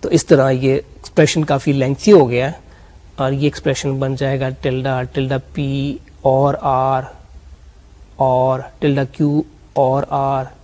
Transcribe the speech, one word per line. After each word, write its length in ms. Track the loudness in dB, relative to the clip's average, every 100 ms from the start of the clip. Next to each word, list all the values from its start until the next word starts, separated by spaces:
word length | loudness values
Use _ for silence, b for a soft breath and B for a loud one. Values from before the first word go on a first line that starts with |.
تو 80 | 0
اس 180 | 0 4
طرح 240 | 4 4
یہ 240 | 2 0
ایکسپریشن 680 | 0 -4 -20 -6 2 2 2
کافی 280 | 0 -2 0
لینتھی 400 | 0 0 0 6
ہو 180 | 6 6
گیا 160 | 0 -2
ہے، 220 | -6 -18 b b b -20 -4
اور 160 | -2
یہ 120 | 0
ایکسپریشن 540 | -2 -2 -4 -2 -4 -2
بن 160 | -4
جائے 260 | -2 -2 -2
گا 80 | -4
ٹلڈا، 540 | -4 -4 -2 -4 -4
ٹلڈا 340 | -4 -4 -4 -4 -6
پی 440 | -8 -4 -4 -4 -8 -14 -2
اور 340 | 2 4 2 0
آر، 420 | -2 0 0 -2 -4 -16 -20 -20 -20 -20 -20 -20 -20 -20 -20 -2
اور 440 | 0 2 0 -2 -8 -4
ٹلڈا 260 | -2 0
کیو 380 | -2 -2 0 0 -4 -12 -8
اور 300 | -2 0 0 -2
آر۔ 340 | -4 -2 -4 -6 -14